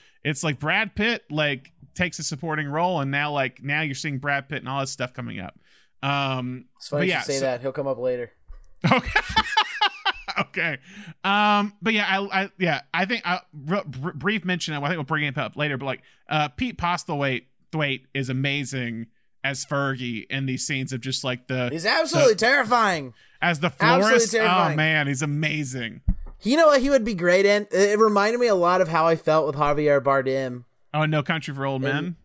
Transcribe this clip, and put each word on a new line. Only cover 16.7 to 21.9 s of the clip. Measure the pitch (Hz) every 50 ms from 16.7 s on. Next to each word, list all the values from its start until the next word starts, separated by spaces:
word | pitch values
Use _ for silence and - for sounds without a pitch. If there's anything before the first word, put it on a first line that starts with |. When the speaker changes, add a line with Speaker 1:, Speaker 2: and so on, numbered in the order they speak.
| - -
Speaker 1:
Postlethwaite, | 175 170 180 170 - - 160 143 143 135 131 120 - _ _ _ _ _
Thwaite | - 156 147 139 135 131 _ _ -
is | 139 135 123
amazing | 127 131 135 139 139 143 139 117 135 131 123 120 117 113 113 - _ _ _ _ _ _ -
as | 135 139 131 -
Fergie | - 151 139 139 135 135 123 127 120 117 107 - -
in | - 135 135
these | 131 131 123 - -
scenes | 147 135 131 123 131
of | 123
just, | 120 131 127 - -
like, | 131 127 123 _ -
the, | 131 127 123 120
Speaker 2:
He's | 135 165 165
absolutely | 214